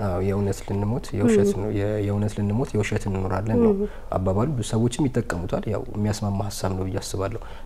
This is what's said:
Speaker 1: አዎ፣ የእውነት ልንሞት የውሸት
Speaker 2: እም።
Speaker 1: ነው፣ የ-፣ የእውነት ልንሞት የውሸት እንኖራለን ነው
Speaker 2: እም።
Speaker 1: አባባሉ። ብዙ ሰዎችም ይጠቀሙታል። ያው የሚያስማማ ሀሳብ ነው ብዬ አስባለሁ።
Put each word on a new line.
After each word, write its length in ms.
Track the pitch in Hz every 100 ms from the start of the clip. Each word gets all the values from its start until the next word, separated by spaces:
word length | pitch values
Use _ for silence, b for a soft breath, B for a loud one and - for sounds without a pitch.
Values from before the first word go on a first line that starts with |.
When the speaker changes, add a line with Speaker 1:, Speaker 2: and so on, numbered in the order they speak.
Speaker 1:
አዎ፣ 200 | 98 90
የእውነት 360 | 98 98 98 -
ልንሞት 440 | - 101 104 117 -
የውሸት 380 | 98 233 208 202
Speaker 2:
እም። 100 | 139
Speaker 1:
ነው፣ 120 | 107
የ-፣ 260 | 107 104 107
የእውነት 340 | 101 101 107
ልንሞት 360 | - 101 107 143
የውሸት 340 | 107 101 104
እንኖራለን 540 | 101 95 92 95 107 240
ነው 140 | 226
Speaker 2:
እም። 80 | 196 202 b b
Speaker 1:
አባባሉ። 380 | 95 92 95 143
ብዙ 160 | 123 101
ሰዎችም 380 | 113 120 139
ይጠቀሙታል። 600 | 139 123 - 85 92 - 117
ያው 160 | 101 -
የሚያስማማ 480 | 101 104 101 104 98
ሀሳብ 300 | 101 - 95
ነው 120 | 95
ብዬ 120 | 95 95
አስባለሁ። 420 | - 98 98 110 b b